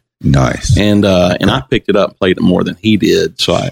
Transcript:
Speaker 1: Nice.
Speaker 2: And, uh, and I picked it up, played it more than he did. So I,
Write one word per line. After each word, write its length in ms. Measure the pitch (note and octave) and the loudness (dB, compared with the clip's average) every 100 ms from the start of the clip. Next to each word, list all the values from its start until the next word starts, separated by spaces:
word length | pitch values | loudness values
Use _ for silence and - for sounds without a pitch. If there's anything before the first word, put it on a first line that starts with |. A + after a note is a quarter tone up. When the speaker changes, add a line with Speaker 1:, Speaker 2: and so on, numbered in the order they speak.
| _ _ | _ _
Speaker 1:
Nice. 540 | B1+ C2+ B1+ B1 - F#2 | 0 2 0 -2 -2 0
Speaker 2:
And, 280 | G#2 G#2 G2+ | 2 2 2
uh, 320 | F#2 F2+ F2+ | 2 0 0
and 120 | G2+ | -2
I 100 | C3 | -2
picked 280 | C3 A#2+ - | -4 -4 0
it 60 | G2+ | 0
up, 220 | F#2+ - | 0 -2
played 200 | F#2+ F2+ | -2 0
it 40 | |
more 200 | F#2 F2+ | 0 0
than 120 | F2+ E2 | -2 -4
he 160 | A2 G#2 | -2 0
did. 420 | - E2+ D#2+ - | 2 0 -2 -4
So 140 | - | -2
I, 160 | - - | -2 -4